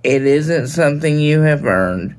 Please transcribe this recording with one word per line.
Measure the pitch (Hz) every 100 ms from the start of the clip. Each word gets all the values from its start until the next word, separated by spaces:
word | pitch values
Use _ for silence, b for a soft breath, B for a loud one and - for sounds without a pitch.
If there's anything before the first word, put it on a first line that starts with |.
It | 131 135
isn't | 139 143 156 165 127
something | 165 151 147 156 151
you | 151 156
have | 156 143
earned | 143 92 92 92 92